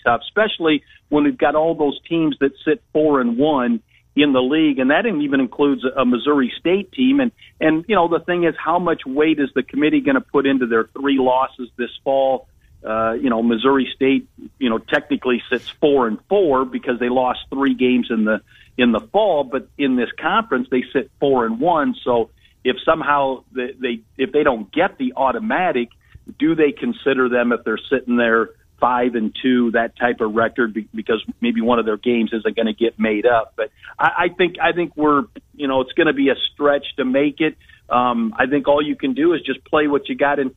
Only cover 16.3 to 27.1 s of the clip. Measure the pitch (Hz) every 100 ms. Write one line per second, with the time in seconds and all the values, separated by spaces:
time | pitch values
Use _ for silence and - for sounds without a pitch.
16.3 | 202 170 131 127 123 139 117 123 127 123
17.3 | 120 - 135 139 123 127 127 117 113 107
18.3 | 104 - - _ - 123 107 - 196 214
19.3 | 151 131 135 - - 139 127 113 - 160
20.3 | 208 220 127 123 127 123 139 - - 139
21.3 | 127 113 113 165 160 131 123 131 120 110
22.3 | _ _ _ 127 127 - 160 143 147 135
23.3 | 127 - 127 123 - 127 117 - - 131
24.3 | 147 147 113 104 151 190 - 127 123 131
25.3 | 120 110 147 180 127 120 _ _ - -
26.3 | - 156 160 147 139 123 113 139